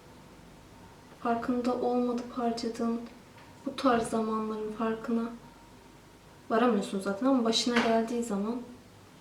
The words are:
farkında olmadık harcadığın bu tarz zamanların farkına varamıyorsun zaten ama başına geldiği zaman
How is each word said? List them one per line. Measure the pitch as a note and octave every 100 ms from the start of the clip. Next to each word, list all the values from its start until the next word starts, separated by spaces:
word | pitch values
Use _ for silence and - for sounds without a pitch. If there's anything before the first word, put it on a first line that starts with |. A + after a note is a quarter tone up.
| - - - - - - - - - - - -
farkında | A#3+ A#3 - B3 A#3+ B3
olmadık | A#3+ B3 B3 A#3+ - B3+
harcadığın | A#3 A#3 A#3 A3+ A#3 A#3 - - - - - - C4+
bu | -
tarz | C#4 A#3 A3+
zamanların | A3+ A3 A3 G#3+ G#3+ G#3+
farkına | G#3+ A3+ A3+ - A3+ A#3 - - - - - - - - - - - -
varamıyorsun | A3+ B3 G#3 - G3
zaten | G3 G3 C4
ama | C4 A3+
başına | A3+ B3+ A#3
geldiği | A#3 A3+ A3+ A#3+
zaman | A#3 G3 G#3 B3 - - - - - -